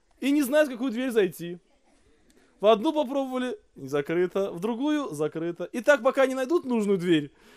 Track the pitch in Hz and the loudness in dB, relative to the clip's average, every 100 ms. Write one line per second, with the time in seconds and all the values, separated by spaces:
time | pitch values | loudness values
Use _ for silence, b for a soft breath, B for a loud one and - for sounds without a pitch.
0 | _ - 254 294 247 302 302 226 262 226 | _ -4 0 0 2 2 2 0 -4 -2
1 | 262 220 185 - 170 175 _ _ _ _ | 0 0 0 -2 -12 -12 _ _ _ _
2 | b b b b b b 202 214 311 302 | b b b b b b 4 4 2 0
3 | 247 277 262 254 254 - _ - 135 143 | -2 -2 -2 -4 -6 -8 _ -18 -4 -4
4 | 143 170 180 196 196 175 220 233 294 302 | -2 -2 0 -2 -4 -4 -6 -2 -2 -2
5 | 269 147 151 160 170 170 175 - 285 277 | -4 -4 -4 -4 -8 -8 -8 -2 2 4
6 | 254 269 262 262 254 339 254 233 202 190 | 2 2 2 0 0 -2 0 0 2 0
7 | 180 156 143 b b | 4 2 2 b b